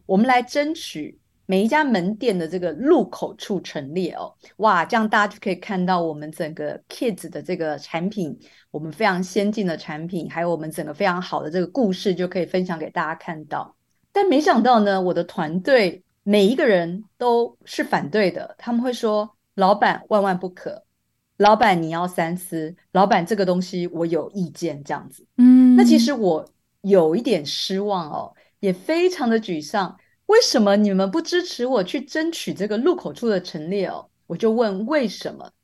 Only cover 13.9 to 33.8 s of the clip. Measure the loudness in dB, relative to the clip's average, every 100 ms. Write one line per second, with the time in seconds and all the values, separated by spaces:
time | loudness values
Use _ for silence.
13.9 | _ _ 0 2 4 4 4 4 4 4
14.9 | 2 0 -2 -4 -6 -4 -4 2 2 2
15.9 | -2 _ _ 0 4 4 4 2 2 0
16.9 | -6 -12 _ 0 0 0 -6 -14 -6 -2
17.9 | -2 -2 0 0 -2 -12 -14 -6 -4 -2
18.9 | -4 -2 -2 -4 -10 _ 0 2 4 2
19.9 | 0 0 0 2 -2 -6 -12 -14 -14 _
20.9 | _ _ _ _ _ 4 6 4 2 0
21.9 | -4 -4 -4 -4 -4 -8 -8 -8 -12 _
22.9 | 2 4 2 0 -2 0 0 -2 -6 -6
23.9 | -4 -2 -2 -4 -6 -8 -6 -8 -8 -8
24.9 | -10 -10 -20 _ 6 8 10 10 10 8
25.9 | 8 6 2 2 0 -4 _ _ _ 4
26.9 | 6 6 2 0 0 -2 -8 -6 -4 -2
27.9 | -4 -6 -8 -10 -16 _ _ -2 -2 -2
28.9 | 2 2 2 0 0 -2 -6 -4 -4 -4
29.9 | -8 _ _ 2 4 4 4 4 4 4
30.9 | 2 0 -2 -2 -2 -2 -6 -2 -2 -2
31.9 | -6 -6 -4 -4 -4 -8 -6 -4 0 0
32.9 | -2 -4 -6 -2 -2 -4 -10 -6 -4